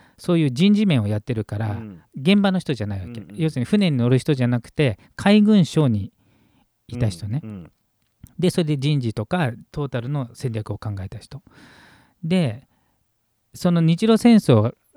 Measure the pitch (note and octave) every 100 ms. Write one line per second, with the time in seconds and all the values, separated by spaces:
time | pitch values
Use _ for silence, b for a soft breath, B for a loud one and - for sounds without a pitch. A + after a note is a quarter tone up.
0 | b b - E3+ D3 B2 G3 G#3 G#3+ C3+
1 | G#2 G#2+ - A2 G#2 G#2 A2 A#2 A2 F2
2 | _ - C#3 G3+ G3 F#3 - C3 G#2 G2
3 | F#2 A#2 - G3+ D#3+ C3 A#2+ G#3 F#3 C3+
4 | A#2+ B2+ - C#3 A#2+ B2 - - C#3+ G#2
5 | b - G3 G#3+ G#3 G#3+ D#3 - C#3+ G#2
6 | G2 - _ _ _ _ _ _ - A#2+
7 | A#2 F2 G#2 C3 A2 G2+ D#2+ _ _ _
8 | _ _ - - F3 - D#3 C#3+ C#3+ D3
9 | A#2+ A2 G#2+ F3+ C3+ - - - C#3 B2
10 | A#2 D3 B2 - C3 A2 G#2 G#2 A2+ G2+
11 | F#2+ G#2 - - - b b b b b
12 | b b D#3+ F#3 D3 A2 - _ _ _
13 | _ _ _ _ _ - F3+ E3+ D#3+ E3
14 | A3 A3 A#3+ A3 - A#2 A2 - _